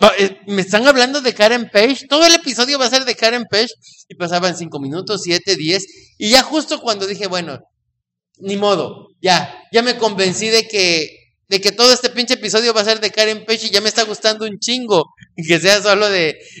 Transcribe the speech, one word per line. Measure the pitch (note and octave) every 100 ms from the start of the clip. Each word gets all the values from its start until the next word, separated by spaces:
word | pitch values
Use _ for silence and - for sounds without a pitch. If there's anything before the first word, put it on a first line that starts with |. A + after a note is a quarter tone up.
va, | G3+ F#3+
eh, | G3 G3 G3
me | G3
están | F3+ G#3 C4
hablando | C4+ B3 C#4+
de | B3+
Karen | G3+ G#3+ A#3+ G#3+
Page, | G3+ A#3 C4 C4+
todo | D4 E4+
el |
episodio | E4+ E4 A3 B3+ C#4+
va |
a | A#3+
ser | C4 C4
de |
Karen | - A3+ B3 A3+
Page". | G3+ A#3 - - - -
y | F#3
pasaban | E3+ F3 F3+ F3
cinco | E3 D3+
minutos, | C3+ D#3+ G3 G3+
siete, | F3 F3 G3 E3+
diez, | D#3 F#3+ - - _ -
y | G#3+
ya | B3+
justo | A#3+ D4+ D4 D4+
cuando | A#3+ G3+ G3
dije, | F#3+ G3
bueno, | F3+ E3 B2+ _ _ _ _ _ _ _ _
ni | G3 G3+
modo, | G#3 F#3 A#2+ G#2 - _
ya, | F3+ D#3+ - - -
ya | A3+
me | B3 A#3+
convencí | A3 F#3+ F#3+ F3+ A3
de | A3+ -
que, | G#3 F3+ E3 D3 - _ _ -
de | G3
que | G3+
todo | G3 B3
este | B3 B3
pinche | A3 A#3
episodio | B3 G#3 G#3 A#3
va | A3
a |
ser | G#3 A3
de | G#3+
Karen | G#3+ G#3+ G#3+ G#3+
Page, | A3+ A3+
y |
ya | G3
me | G#3+
está | A3
gustando | G#3+ G3+ A3 G#3+
un | G#3+ G3
chingo, | - B3+ A#3 F3+ D3 _ - - D#3+
que | E3
sea | F3+ G#3
solo | G#3 G3+ G#3
de, | F#3+ D#3 - - -